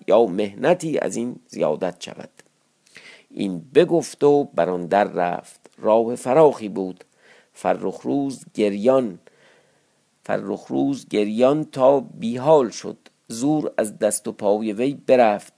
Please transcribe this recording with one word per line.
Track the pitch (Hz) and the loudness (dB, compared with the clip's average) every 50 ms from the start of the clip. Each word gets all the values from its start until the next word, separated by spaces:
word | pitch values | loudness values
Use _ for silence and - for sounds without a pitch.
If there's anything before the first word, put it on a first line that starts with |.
| - | 0
یا | - 95 110 120 | 2 4 4 4
محنتی | 101 85 98 104 101 101 101 - 151 175 180 - 165 143 - | 2 0 -4 -4 -6 -6 -2 0 0 0 0 0 -4 -4 -2
از | - - 98 | -2 -4 -4
این | 110 117 123 - - _ _ | -6 -6 -8 -8 -12 _ _
زیادت | - - 82 76 76 73 92 90 85 - | -6 -4 -2 -2 -2 -2 -4 -6 -8 -10
شود." | - - - - - - _ _ _ _ _ _ _ _ _ _ _ _ _ - - - - - _ _ | -16 -16 -16 -16 -18 -20 _ _ _ _ _ _ _ _ _ _ _ _ _ -20 -20 -20 -20 -20 _ _
این | - - 104 98 92 85 113 131 - | -10 -6 -6 -6 -6 -8 -10 2 4
بگفت | 143 175 151 165 165 - - - - - | 4 4 4 2 0 -2 -2 -4 2 2
و | 143 147 143 143 - - | 4 4 4 2 0 -2
بر | - 85 90 | -2 0 0
آن | 92 90 87 | 0 -4 -4
در | 82 92 101 104 | 0 2 2 2
رفت. | 92 80 87 87 87 82 - - - - - _ - _ _ | 2 0 -2 -2 -2 -4 -6 -10 -14 -20 -20 _ -20 _ _
راه | - 107 107 113 117 113 123 | 0 2 2 2 2 0 -4
فراخی | 120 - 127 123 156 160 147 117 - 110 104 | -6 -4 0 4 6 6 6 4 0 -8 -8
بود. | 92 92 95 92 90 - - _ _ _ _ _ _ _ _ _ _ | -6 -6 -6 -8 -8 -14 -20 _ _ _ _ _ _ _ _ _ _
فرخ | - - 92 92 92 95 95 90 - | -6 -2 -2 -2 -2 -4 -8 -8 -8
روز | - 120 135 143 139 139 127 117 - - _ | -8 -6 -4 -4 -4 -6 -8 -12 -16 -14 _
گریان، | - 107 104 101 101 101 123 131 135 131 107 87 85 _ _ _ _ _ _ _ _ _ _ _ _ _ _ _ _ _ _ _ _ _ | -2 -2 -2 -2 0 0 2 2 2 0 -2 -8 -12 _ _ _ _ _ _ _ _ _ _ _ _ _ _ _ _ _ _ _ _ _
فرخ | - 101 101 104 98 101 - - | -6 -6 -4 -4 -6 -8 -10 -8
روز | - 131 135 139 139 139 123 - - | -6 -4 -2 -2 -2 -2 -6 -8 -4
گریان | - 104 104 104 107 110 123 131 143 156 151 | -2 -2 -2 0 0 2 4 4 4 2 -2
تا | 151 - 139 127 131 143 139 | -6 -4 2 4 4 4 4
بیحال | 123 113 - - - 113 117 123 127 147 160 151 131 104 | 0 -6 -12 -8 -6 -6 -6 -4 2 4 4 4 4 0
شد، | - - - 95 82 - _ - _ _ _ _ | -4 -10 -12 -12 -14 -14 _ -20 _ _ _ _
زور | 117 113 123 143 151 151 - - - | -8 -4 -2 0 0 0 -2 -4 -4
از | - 113 107 101 - | -4 -4 -4 -4 -2
دست | 110 104 104 - - 117 | -2 -2 -2 -2 -6 -10
و | 107 | -10
پای | - 110 101 104 107 113 110 104 | -4 0 0 0 0 0 -4 -4
وی | 101 123 139 143 | -2 -4 -4 -4
برفت، | 143 - - 135 123 120 110 104 98 - - _ | -6 0 2 4 6 6 4 2 0 -6 -12 _